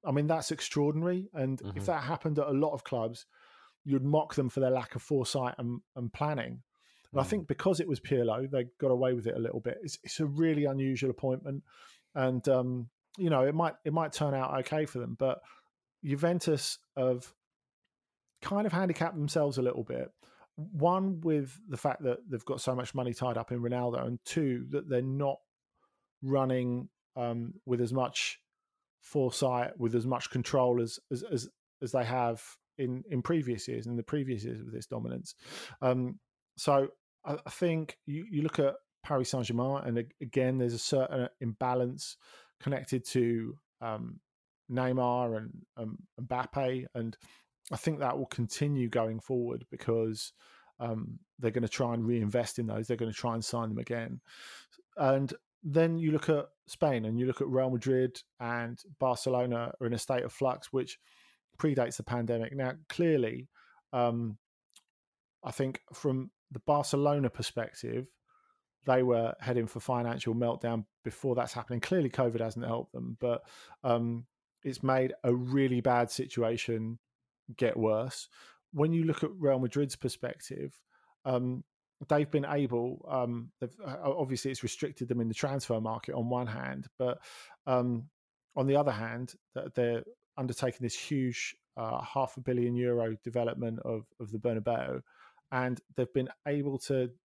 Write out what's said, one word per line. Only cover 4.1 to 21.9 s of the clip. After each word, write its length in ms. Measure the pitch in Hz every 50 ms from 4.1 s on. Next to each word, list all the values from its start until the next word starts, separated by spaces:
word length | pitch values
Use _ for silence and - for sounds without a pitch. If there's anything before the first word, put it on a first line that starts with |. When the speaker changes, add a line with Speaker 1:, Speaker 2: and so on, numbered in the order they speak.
| 151 156 151 151 -
Speaker 1:
them 140 | 147 135 123
for 120 | - 135
their 100 | 135 127
lack 240 | 131 127 120 - -
of 80 | 120
foresight 520 | - - 151 135 123 - - 139 127 123 - -
and, 220 | 120 120 123 123 _ _ _
and 160 | 135 120 113
planning. 500 | - - 147 151 151 131 120 123 123 127 - _ _ _ _ _ _ _ _ _
And 80 | - 131
I 40 | 160
Speaker 2:
Mm. 20 |
Speaker 1:
think 220 | 180 220 202 165 -
because 320 | 143 - - 190 185 147
it 80 | 175 185
was 120 | 139 -
Pirlo, 480 | - - 143 127 120 113 107 120 135 135
they 160 | 139 131 123 120 _ _
got 100 | 143 135
away 200 | 127 123 131 127 127
with 120 | 120 107
it 100 | 113 -
a 40 | -
little 200 | 113 113 - 117
bit. 180 | - - - 214
It's, 160 | 214 151 - - -
it's 160 | - - -
a 60 | 156
really 380 | 147 143 151 165 160 156 147 147
unusual 460 | 139 135 135 135 135 131 110 131 131
appointment, 540 | 120 - - 135 127 131 - 143 139 139 - _ - - - - - _ _ _ _
and, 340 | 143 131 131 127 123 - 143
um, 400 | 131 127 123 127 127 123 117 120 _ _ _ _ - 202
you 120 | 185 165
know, 120 | 156 131
it 120 | 131 139 147
might, 200 | 160 170 156 147 - _
it 80 | 151
might 200 | 147 165 160 151
turn 200 | - - 151 143
out 260 | 139 135 131 139 143 135
okay 260 | 127 - 156 156 156
for 140 | 143 - 123
them. 160 | 117 120 117 -
But 220 | 135 131 - - - - - - _ _ _ _ _ _ _ _ -
Juventus 760 | 143 139 139 160 170 180 175 - 165 151 135 - - - - _ _ _
have 360 | 139 127 127 123 123 - - _ _ _ _ _ _ _ _ _ _ _ _ _ _ _ _ _ _ _ _ _ _
kind 240 | - - 202 202 214
of 60 | 202
handicapped 440 | 160 175 190 180 160 - 165 165 -
themselves 420 | 156 147 143 - 165 147 143 127 131
a 40 |
little 200 | 127 127 - - 113
bit. 240 | - 64 62 64 - _ _ - - _ _ - _ _
One, 640 | - 156 202 208 147 151 170 180 190 190 190 190 160
with 380 | 160 165 156 147 139 131 131 190 226 202
the 80 | 135
fact 260 | - - 147